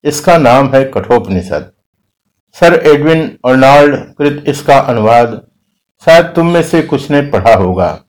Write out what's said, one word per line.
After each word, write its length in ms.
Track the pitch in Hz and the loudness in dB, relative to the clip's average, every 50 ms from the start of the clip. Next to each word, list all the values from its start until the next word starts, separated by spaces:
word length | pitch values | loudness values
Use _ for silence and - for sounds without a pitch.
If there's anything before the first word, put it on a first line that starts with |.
| - | -6
इसका 340 | 147 - - - 190 170 165 | -6 -6 -2 0 0 2 2
नाम 340 | 143 117 120 135 139 131 135 | 2 2 2 2 0 2 0
है 80 | 135 135 | 0 -2
कठोपनिषद। 840 | 135 - 104 - - 123 117 101 95 98 90 - - - 76 - - _ _ _ _ _ _ _ _ _ _ _ _ _ _ _ _ _ | 0 -6 -8 -2 0 -2 -2 0 -4 -6 -6 -6 -6 -10 -10 -10 -12 _ _ _ _ _ _ _ _ _ _ _ _ _ _ _ _ _
सर 260 | - 180 170 170 - - | -2 0 0 0 2 2
एडविन 400 | 156 147 143 147 160 160 160 156 - - _ - | 2 2 2 2 0 0 0 -2 -6 -12 _ -2
अर्नाल्ड 500 | 127 127 131 131 135 139 147 147 147 139 127 - - _ | 0 0 2 4 4 4 4 4 2 0 -4 -10 -16 _
कृत 260 | - 143 147 143 147 - | -4 -4 -4 -4 -4 -6
इसका 320 | 151 135 - - - 143 135 | -8 -8 -6 0 0 2 2
अनुवाद 640 | - - 123 117 107 117 117 117 120 113 110 - _ _ _ _ _ _ _ _ _ _ _ _ - | 2 -2 -4 -2 0 2 2 2 2 0 -6 -14 _ _ _ _ _ _ _ _ _ _ _ _ 0
शायद 220 | 165 165 170 170 | 2 2 2 2
तुम 280 | 170 - 170 165 170 175 | 0 -4 -2 -2 0 0
में 100 | 170 165 | -2 -2
से 180 | - - 165 156 | 0 -2 -2 -2
कुछ 260 | - 151 135 - - | -2 -6 -6 -4 -2
ने 100 | 147 143 143 | -2 -2 -2
पढ़ा 320 | 143 - 101 95 117 113 | -2 -4 -2 2 2 2
होगा। 420 | 92 95 90 90 95 87 85 73 - _ | 2 2 0 0 0 -2 -2 -4 -10 _